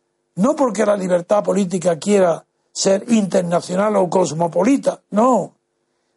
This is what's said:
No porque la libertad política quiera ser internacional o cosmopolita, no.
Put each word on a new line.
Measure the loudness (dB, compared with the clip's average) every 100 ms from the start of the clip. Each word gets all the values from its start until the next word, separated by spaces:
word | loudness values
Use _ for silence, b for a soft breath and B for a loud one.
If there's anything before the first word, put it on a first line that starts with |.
| _ _ _
No | -2 0 2
porque | -2 0
la | 0 0
libertad | 0 -2 0 0
política | 0 -2 -2 -2 -2 -2
quiera | 0 2 2 0 -8 _ _
ser | -4 0 0 2
internacional | 0 2 0 0 -2 -2 -2 0 0
o | 0
cosmopolita, | 0 0 -2 -2 0 2 2 0 -6 _
no. | 0 2 2 -2 -10 _ _ _ _ _